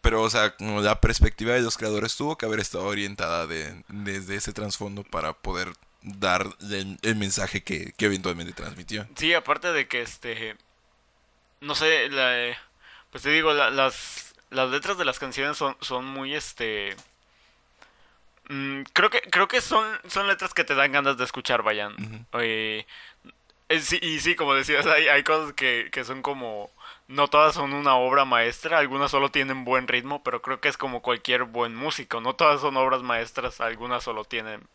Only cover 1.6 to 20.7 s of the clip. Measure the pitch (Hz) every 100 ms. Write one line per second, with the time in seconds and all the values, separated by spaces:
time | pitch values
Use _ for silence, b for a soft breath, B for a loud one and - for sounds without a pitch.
1.6 | 117 - 110 104 110 - 147 156 113 107
2.6 | 98 85 98 101 101 101 82 85 80 80
3.6 | 76 90 - 101 101 98 92 101 - 104
4.6 | 104 - 104 101 98 87 78 - 107 90
5.6 | 92 80 _ _ - 98 98 90 101 -
6.6 | - 98 196 - 113 107 98 101 95 98
7.6 | - 87 - - 107 95 92 85 85 -
8.6 | 78 - 90 107 113 - 156 170 - 147
9.6 | 175 156 131 123 117 - 123 113 113 107
10.6 | _ _ _ _ _ _ _ _ _ _
11.6 | 143 147 156 156 127 139 127 123 120 120
12.6 | - _ B B B 131 139 156 160 147
13.6 | 123 135 135 - - - - _ - 131
14.6 | 131 139 160 190 151 123 135 131 139 147
15.6 | 139 127 - 127 131 135 135 147 - -
16.6 | 113 107 98 98 - _ _ b b b
17.6 | b b b b b b _ _ - 139
18.6 | 139 139 135 - 208 240 190 180 190 247
19.6 | - 226 220 214 185 196 196 190 185 -
20.6 | 151